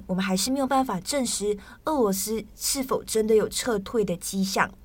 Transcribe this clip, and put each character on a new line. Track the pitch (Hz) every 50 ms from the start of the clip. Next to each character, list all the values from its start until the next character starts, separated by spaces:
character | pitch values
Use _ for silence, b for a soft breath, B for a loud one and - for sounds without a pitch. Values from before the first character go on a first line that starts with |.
| -
我 | - 185
们 | 185 190
还 | 196 185
是 | 190 - 254
没 | 262 285
有 | 269
办 | 262 277 262 262
法 | 262 202 175
证 | - - 285 285 247
实 | 240 - - 196 208 208 202 B B B B -
俄 | - 214
罗 | 277 233 202 190
斯 | 190 - 214 220 220 208 - -
是 | - - - - 277 262
否 | - 220 - -
真 | - - 220 220
的 | 214 220
有 | 214 190 -
撤 | - - - 254 226 202
退 | 196 - - 233 202
的 | 185 175
迹 | 170 - - - 196 190
象 | 190 - 220 165 - - -